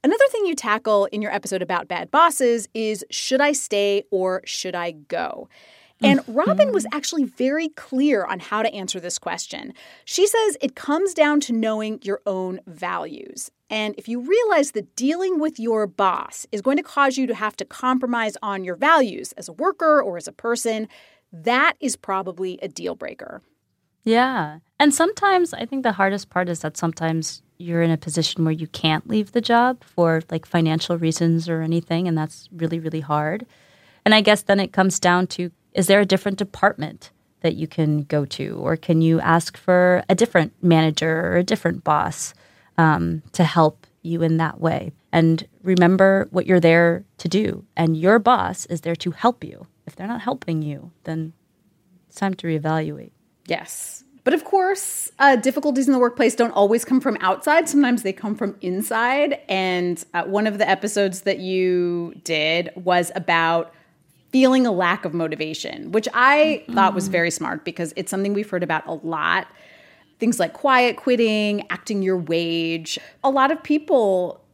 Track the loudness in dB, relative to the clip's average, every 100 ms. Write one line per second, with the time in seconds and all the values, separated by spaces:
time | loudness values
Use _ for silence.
0 | 2 4 4 2 -2 -2 -2 -2 2 2
1 | 2 -4 -6 -6 -4 -6 -4 -4 -4 -8
2 | -2 2 4 4 0 0 -4 -6 -6 -6
3 | -8 -10 -2 0 0 0 -2 -2 0 0
4 | -2 -2 -2 -4 -8 -10 -8 -6 -8 -10
5 | -8 -6 -6 -8 -16 _ _ _ _ _
6 | 2 2 2 -2 0 2 2 2 -4 -8
7 | -6 -4 -4 -2 -2 -2 -4 -10 -8 0
8 | 2 2 0 -6 -4 -2 -2 -4 -10 -10
9 | -8 -10 -8 -8 -10 -12 -14 -18 -20 -20
10 | -8 0 2 2 0 -2 -6 -6 -4 -2
11 | -2 2 2 2 0 -2 -2 -2 -6 -8
12 | -6 -6 -4 -4 -6 -8 -14 -12 -8 -8
13 | -8 -12 -16 -16 -16 _ _ -6 -6 -8
14 | -10 -10 0 0 4 2 0 -4 -10 -4
15 | -2 0 -2 -2 -2 -4 -2 -2 -2 0
16 | 0 0 -8 -14 -10 -4 -2 -2 -2 0
17 | 0 0 -4 -4 -6 -6 -14 -6 -2 -2
18 | -2 -2 -4 -6 -8 -6 -6 -2 4 4
19 | 2 -4 -14 -16 -18 -4 -4 0 2 2
20 | 2 -6 -12 -10 -6 -4 -2 -4 -6 -14
21 | _ _ _ -8 -2 2 2 0 -6 -6
22 | -6 -6 -6 -8 -8 -8 -12 -8 -10 -8
23 | -12 -14 -16 -18 _ _ _ _ _ _
24 | 0 2 2 0 -6 -8 _ _ 2 4
25 | 0 2 2 2 2 -4 -8 -4 -2 0
26 | 0 0 -4 -4 -4 -4 -6 -4 -6 -2
27 | -2 -2 -4 -12 _ _ -4 0 2 0
28 | -2 -2 -2 0 -2 -2 -6 -2 0 0
29 | -2 -4 -2 -4 2 2 2 -2 _ 0
30 | 2 2 -2 -8 -2 0 2 0 -2 -2
31 | -2 0 2 0 0 -4 -2 -2 -2 -4
32 | -2 -2 -4 -10 -20 -6 -6 -4 -6 -8
33 | -2 -2 -2 -4 -10 _ _ _ _ _
34 | 4 6 6 2 4 2 2 2 2 2
35 | 2 2 0 -4 -8 _ _ -2 4 4
36 | 4 2 0 -4 -8 0 0 0 -10 -10
37 | -20 _ _ _ -2 -2 -6 0 0 0
38 | 0 -2 -2 -6 -8 -6 -4 -4 0 4
39 | 4 4 4 2 0 -8 2 4 6 4
40 | 2 2 4 4 2 _ 4 6 4 0
41 | -2 -2 0 0 0 0 -2 -4 0 0
42 | 0 -6 -12 -14 _ _ _ 4 4 4
43 | 0 -4 -8 0 2 4 2 2 _ _
44 | -6 -2 0 2 0 -2 -2 -2 -6 -14
45 | _ 2 4 2 -4 _ 0 4 4 6
46 | 4 4 0 -4 2 4 6 6 4 2
47 | -6 _ -2 0 -2 -6 -10 -2 0 2
48 | 4 4 4 2 0 -6 -8 -8 -6 -6
49 | -6 0 0 0 -12 -18 -20 _ -20 -14
50 | -10 -8 -6 -6 -4 -4 -4 -10 -14 _
51 | -10 -8 -10 -14 _ _ _ _ _ _
52 | _ -6 -6 -4 -4 -4 -2 -2 -4 -10
53 | -16 _ _ _ -8 -8 -8 -14 -14 -16
54 | _ _ -4 -4 -2 0 0 -2 -6 -8
55 | -12 2 4 4 2 0 -2 0 2 4
56 | 2 2 0 2 0 4 4 4 2 0
57 | 2 0 0 0 2 2 4 2 4 2
58 | -2 -4 -6 -4 -6 -6 -6 -4 -2 0
59 | 0 2 0 -2 -4 -2 0 0 -2 -4
60 | -6 -6 -2 0 0 0 0 2 0 0
61 | 0 0 -4 -4 -2 0 2 2 0 -2
62 | -6 -10 -4 -2 0 0 -2 -4 0 0
63 | 0 -4 0 2 2 0 -2 _ _ _
64 | _ _ _ 4 6 6 2 2 0 0
65 | -2 -4 -4 -4 -6 -6 -10 -12 -2 -2
66 | -2 2 4 6 4 2 -2 2 2 2
67 | -2 0 0 -2 -6 -6 -8 -8 -8 -6
68 | -6 -4 -2 -2 -4 -4 -2 -4 -4 -10
69 | -6 -4 0 0 -2 _ -20 -20 _ _
70 | _ _ -2 0 -2 0 2 4 2 0
71 | 0 2 2 2 0 -2 -6 -10 -6 -2
72 | 0 -2 0 -2 0 -2 -2 -4 -6 -12
73 | -12 _ -2 2 2 0 0 -2 2 2
74 | 4 0 -2 -8 _